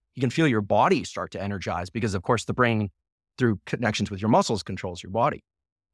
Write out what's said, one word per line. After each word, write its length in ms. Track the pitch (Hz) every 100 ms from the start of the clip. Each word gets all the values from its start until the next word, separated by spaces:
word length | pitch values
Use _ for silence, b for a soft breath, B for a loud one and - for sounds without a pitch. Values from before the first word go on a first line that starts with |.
| _
you 80 | -
can 80 | 127
feel 180 | - 160
your 140 | 110
body 420 | 101 104 139 165
start 280 | 90 - 90
to 100 | 95
energize 480 | 98 101 110 87 90
because 240 | 120 104
of 80 | 95
course 240 | - 117 -
the 80 |
brain 360 | 107 120 113 104 - _ _ _ -
through 220 | 123 101 -
connections 440 | 123 117 107 107
with 120 | 98
your 80 | 107
muscles 340 | 156 196 110
controls 400 | - 92 98 87
your 80 | 92
body. 320 | 104 135 - _ _ _ _ _